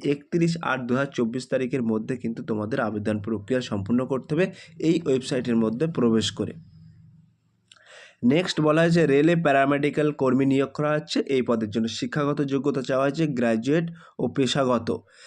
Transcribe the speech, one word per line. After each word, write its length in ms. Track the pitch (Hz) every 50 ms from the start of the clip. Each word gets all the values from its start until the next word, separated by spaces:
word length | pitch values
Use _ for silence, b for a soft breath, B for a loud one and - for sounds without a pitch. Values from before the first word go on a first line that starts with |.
| -
একত্রিশ 540 | 143 143 143 - _ - 170 165 170 170 165
আট 180 | - 131 131 127
দু 160 | 123 120 123
হাজার 160 | 131 139 143 -
চব্বিশ 360 | - 123 113 117 131 127 -
তারিখের 340 | 139 127 131 123 135 135 117
মধ্যে 340 | 113 110 110 110 120 135 120
কিন্তু 260 | - 113 113 135 -
তোমাদের 360 | - 113 107 107 107 127 139
আবেদন 400 | 123 107 107 104 104 110 107 107
প্রক্রিয়া 420 | 101 110 113 101 101 - 127 127
সম্পূর্ণ 440 | 123 - 113 101 98 101 120 123 131
করতে 300 | 120 135 127 123 - 156
হবে 160 | 151 185 190 B B B B B -
এই 220 | - 160 165 - -
ওয়েবসাইটের 500 | - 131 131 123 - 143 127 120 123 120
মধ্যে 320 | 113 113 110 113 123 156 165
প্রবেশ 440 | 165 - 123 117 113 110 107 -
করে। 220 | - - 104 - - - - - - - - - - - - - - - - _ _ _ _ _ _ _ _ _ B B B B B B B B B B -
নেক্সট 380 | 120 139 165 185 175 - -
বলা 200 | 151 151 151 160
হয়েছে 240 | 165 170 170 175 165
রেলে 300 | 139 135 143 147 165 175
প্যারামেডিক্যাল 760 | 170 170 151 139 135 139 139 143 139 143 147 - 156 151 151
কর্মী 340 | 143 - 139 131 123 131 139
নিয়োগ 260 | 135 135 135 139 135 -
করা 200 | - 151 151 151
হচ্ছে। 260 | 151 156 - - -
এই 220 | - - 139 131
পদের 280 | 120 123 120 113 110 104
জন্য 180 | 104 117 113 113
শিক্ষাগত 540 | 113 - - 120 - 156 143 143 147 147
যোগ্যতা 400 | 151 139 135 135 131 143 131 139
চাওয়া 220 | 127 123 135 131 135
হয়েছে 240 | 143 143 160 165 147
গ্র্যাজুয়েট 580 | 139 120 120 117 113 113 113 131 147 170 170 170 B B B B B -
ও 80 | 131 123
পেশাগত। 760 | - - 135 123 - 151 135 127 123 113 101 - 101 - B B B B B